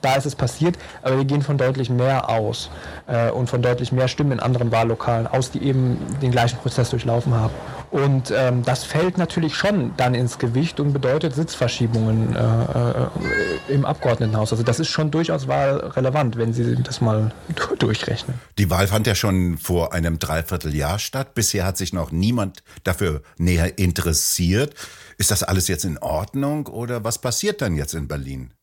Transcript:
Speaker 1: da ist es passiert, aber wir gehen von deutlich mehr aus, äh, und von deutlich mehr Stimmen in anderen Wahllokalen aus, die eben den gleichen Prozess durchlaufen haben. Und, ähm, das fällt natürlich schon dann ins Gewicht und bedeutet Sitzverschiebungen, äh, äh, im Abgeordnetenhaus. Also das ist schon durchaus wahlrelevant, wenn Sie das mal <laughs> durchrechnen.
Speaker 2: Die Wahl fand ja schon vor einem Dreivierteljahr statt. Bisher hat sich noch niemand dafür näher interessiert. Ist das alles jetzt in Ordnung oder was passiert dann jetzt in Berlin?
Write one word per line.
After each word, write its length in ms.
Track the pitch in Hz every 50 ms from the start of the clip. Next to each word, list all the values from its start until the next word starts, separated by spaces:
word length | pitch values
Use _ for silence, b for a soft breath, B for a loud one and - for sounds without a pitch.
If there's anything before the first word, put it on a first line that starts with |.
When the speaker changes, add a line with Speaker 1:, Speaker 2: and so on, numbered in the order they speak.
Speaker 1:
da 140 | - 131 135
ist 100 | 139 131
es 100 | 147 -
passiert, 420 | - 135 123 - - 156 175 175 B B B B B B
aber 140 | 131 131
wir 80 | 135 139
gehen 180 | 135 143 147 139
von 160 | 147 143 135
deutlich 320 | 127 127 135 135 127 120
mehr 360 | 123 123 127 131 135 131 -
aus, 440 | - 113 113 107 107 113 - - B B B B B B B B
äh, 220 | - 123 117 117 113
und 200 | 110 127 127 117
von 120 | - 123
deutlich 300 | 120 123 123 123 123 117
mehr 160 | 131 127 131
Stimmen 260 | 131 - - 147 143 131
in 60 | 120
anderen 320 | - 127 127 120 120 117
Wahllokalen 560 | 113 113 113 113 113 110 - - 117 113 117
aus, 240 | - - 131 131 -
die 120 | - - -
eben 340 | 143 131 131 127 123 120 - - - - 139
den 100 | 143 127
gleichen 260 | 120 123 117 120 123
Prozess 320 | 120 - 127 - - 123 -
durchlaufen 440 | - 120 - - 113 120 - 135 120
haben. 200 | 113 110 110 - B B B B B B -
Und, 400 | - 147 139 139 135 131 123 - 104
ähm, 280 | 127 131 127 123 123 117
das 200 | 127 127 - -
fällt 340 | - - 147 170 185 180
natürlich 380 | 185 175 165 - 175 165 151 -
schon 380 | - - 202 214 190 127 117 -
dann 200 | - 127 123 127
ins 220 | 123 123 117 -
Gewicht 420 | - - 120 117 131 160 165 - -
und 120 | 147 147
bedeutet 440 | 139 139 131 127 135 156 170 160 127
Sitzverschiebungen, 1000 | 143 160 165 - - 127 120 - - 120 113 117 113 110 110 110 113 113 - 120
äh, 40 | -
äh, 1300 | 117 117 113 113 113 - - 123 120 120 - 120 127 - - - - - - - - - - - - - 135
im 120 | 139 139
Abgeordnetenhaus. 680 | - 151 - - 127 117 113 120 107 107 110 107 104
Also 120 | 117 110 117
das 160 | 113 117 151
ist 100 | 160 -
schon 220 | - - 156 151
durchaus 360 | 143 160 170 165 165 151 131
wahlrelevant, 920 | 131 139 139 139 139 139 - - - - 131 131 131 131 151 143 120 113
wenn 160 | 117 113 113 113
Sie 220 | 123 120 120 120
das 240 | 123 127 - - -
mal 320 | 117 113 107 110 110 110 - - - - 160
<laughs> 240 | - - - - -
durchrechnen. 600 | - 113 107 - - - 120 - - - 123 123 - - -
Speaker 2:
Die 120 | - 101 85
Wahl 180 | 90 90 98
fand 200 | 95 107 110 110
ja 80 | 117 101
schon 420 | - - 107 92 92 90 87 85
vor 360 | 78 - - 90 87 82 - -
einem 260 | 87 82 85 82 78
Dreivierteljahr 800 | - 76 78 82 78 - 95 85 - 78 73 76 71 76 90 107
statt. 360 | - - - 135 131 - _
Bisher 300 | 120 107 - - 101 87
hat 120 | 95 92
sich 160 | - 98 87 -
noch 180 | 90 82 82
niemand 520 | 78 82 95 110 123 120 101 98 - - B B B B B
dafür 380 | 95 90 - 104 87 76 73 B B B
näher 400 | - 87 90 90 82 82 87 -
interessiert. 960 | - 92 87 80 - - 87 78 - - - - - 87 85 95 110 143 151 B B B B B B B B B
Ist 140 | - 98 -
das 120 | 104 - -
alles 240 | - 101 92 87
jetzt 180 | - 92 76 -
in 120 | 92 76
Ordnung 680 | 73 - 67 78 78 92 - - 135 139 143 147 151 143
oder 360 | - - 107 120 120 123 120 104
was 160 | 113 113 -
passiert 420 | - 123 117 - - 208 208 208
dann 140 | 135 104 82
jetzt 180 | 76 71 - -
in 140 | 82 73
Berlin? 440 | - 76 71 65 65 69 65 64 64 - _